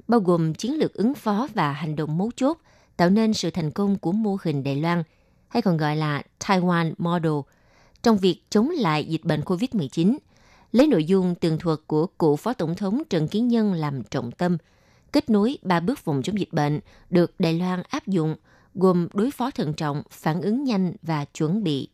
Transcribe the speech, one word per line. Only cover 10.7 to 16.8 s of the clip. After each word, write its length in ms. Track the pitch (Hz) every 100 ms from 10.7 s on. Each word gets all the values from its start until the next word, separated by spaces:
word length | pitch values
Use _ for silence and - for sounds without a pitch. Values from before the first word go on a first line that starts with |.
lấy 140 | 220 311
nội 180 | 202
dung 300 | 156 190 180
tường 240 | 175 170 160
thuật 200 | 170 156 -
của 200 | 151 165
cựu 300 | - 160 147
Phó 160 | 214
Tổng 220 | 247 156
thống 280 | 170 196 233 320
Trần 180 | 175 151
Kiến 200 | 208 240
Nhân 240 | 233 214
làm 300 | 175 147 139
trọng 280 | 110 143 120
tâm, 280 | - 175 175 _ _ _ _ _
kết 180 | 285 -
nối 280 | 208 214 294
ba 180 | - 170
bước 180 | 175 277
phòng 240 | - 143
chống 160 | 131 208
dịch 140 | -
bệnh 280 | 156 147 151